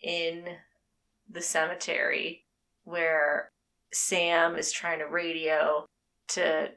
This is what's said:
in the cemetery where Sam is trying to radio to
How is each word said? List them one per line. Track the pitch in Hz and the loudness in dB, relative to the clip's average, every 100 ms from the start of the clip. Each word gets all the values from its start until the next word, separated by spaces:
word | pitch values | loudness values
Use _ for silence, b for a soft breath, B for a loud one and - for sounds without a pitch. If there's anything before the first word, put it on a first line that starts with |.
in | 165 170 165 170 175 175 - _ _ _ _ _ - | -6 -2 -2 -4 -10 -14 -18 _ _ _ _ _ -14
the | 175 | -8
cemetery | 175 165 160 180 - 165 - 151 160 170 _ _ _ _ | -2 0 0 -2 -2 0 0 0 -4 -8 _ _ _ _
where | - 170 165 156 147 147 - _ _ _ _ | -8 -2 2 4 2 0 -4 _ _ _ _
Sam | - - 180 170 170 165 165 | -4 0 2 4 4 4 2
is | 156 | -4
trying | - 170 160 | -4 -4 -4
to | 147 | -2
radio | 170 170 165 160 156 156 151 - _ _ _ - | -2 -2 -2 0 4 4 2 -2 _ _ _ -8
to | - 170 156 - | 0 2 2 0